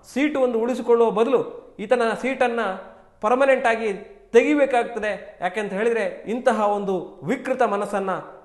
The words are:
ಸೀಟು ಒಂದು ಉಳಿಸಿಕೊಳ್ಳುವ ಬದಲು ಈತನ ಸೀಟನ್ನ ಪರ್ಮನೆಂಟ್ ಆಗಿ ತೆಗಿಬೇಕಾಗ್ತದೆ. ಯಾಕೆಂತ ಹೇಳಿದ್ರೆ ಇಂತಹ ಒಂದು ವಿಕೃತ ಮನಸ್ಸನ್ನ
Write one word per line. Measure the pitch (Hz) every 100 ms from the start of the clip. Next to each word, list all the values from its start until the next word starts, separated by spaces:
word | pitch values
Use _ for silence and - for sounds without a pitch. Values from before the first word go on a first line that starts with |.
| -
ಸೀಟು | 247 294 277
ಒಂದು | 254 226
ಉಳಿಸಿಕೊಳ್ಳುವ | 240 240 240 233 226
ಬದಲು | 196 233 240 - - - -
ಈತನ | 202 247 226 208
ಸೀಟನ್ನ | 247 262 247 233 208 190 - - - _
ಪರ್ಮನೆಂಟ್ | 214 262 277 254 247
ಆಗಿ | 220 220 190 - - -
ತೆಗಿಬೇಕಾಗ್ತದೆ. | 226 269 294 269 247 226 226 208 185 - -
ಯಾಕೆಂತ | 180 196 202
ಹೇಳಿದ್ರೆ | 190 233 226 190 - -
ಇಂತಹ | 240 254 220
ಒಂದು | 208 208 196 185 - -
ವಿಕೃತ | 139 269 262 254
ಮನಸ್ಸನ್ನ | 226 202 202 202 190 165 - -